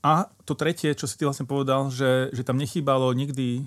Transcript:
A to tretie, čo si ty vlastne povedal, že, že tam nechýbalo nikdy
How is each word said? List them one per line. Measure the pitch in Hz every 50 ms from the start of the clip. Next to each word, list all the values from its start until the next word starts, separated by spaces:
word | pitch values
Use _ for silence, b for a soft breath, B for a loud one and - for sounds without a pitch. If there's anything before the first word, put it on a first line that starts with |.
A | - 147 156 160 196 - _ _ -
to | - 151
tretie, | - 156 156 170 - - 151 147
čo | - - 120
si | -
ty | - 160
vlastne | 143 139 - 139 127
povedal, | 143 139 139 131 135 135 139 139
že, | 131 123 135 131 127 131 131 135
že | 135 120 127
tam | - 127 131
nechýbalo | 143 - - 175 151 139 135 135 131 127
nikdy | 127 123 139 143 139 127 131 123 120 123 139